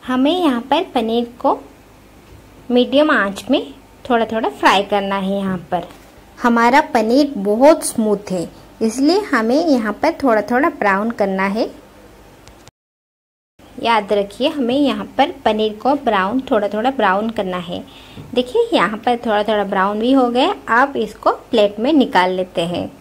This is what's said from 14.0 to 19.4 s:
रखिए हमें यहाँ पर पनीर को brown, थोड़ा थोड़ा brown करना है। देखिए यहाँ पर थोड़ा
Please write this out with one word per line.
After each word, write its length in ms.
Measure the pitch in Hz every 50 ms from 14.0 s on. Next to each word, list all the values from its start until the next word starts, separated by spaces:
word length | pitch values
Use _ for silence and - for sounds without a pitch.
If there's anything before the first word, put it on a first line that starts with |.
| 208 190 214
रखिए 360 | 202 202 202 - - 240 302
हमें 260 | 320 294 254 226 247
यहाँ 300 | 277 294 269 226 202 196 - - -
पर 140 | 269 320 359 - -
पनीर 280 | 226 214 214 220 214 214
को 200 | 214 - 247 285
brown, 440 | 285 285 240 214 196 185 196 220 262
थोड़ा 260 | 262 - 262 214 208 202
थोड़ा 240 | 202 214 220 254
brown 380 | 269 262 214 196 185 196 214 226
करना 280 | 226 - 202 185 180 180
है। 240 | 175 170 175 185 196 - - - - - - - - - -
देखिए 360 | 240 247 247 - 440 466 466 403
यहाँ 240 | 254 180 185 220 208
पर 200 | - - 247 233
थोड़ा 240 | - 233 214 208